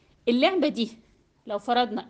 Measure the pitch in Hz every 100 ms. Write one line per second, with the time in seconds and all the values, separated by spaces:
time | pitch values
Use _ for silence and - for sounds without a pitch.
0 | _ _ - 240 320 381 294 190 220 -
1 | _ _ _ _ - 202 - 240 247 208
2 | -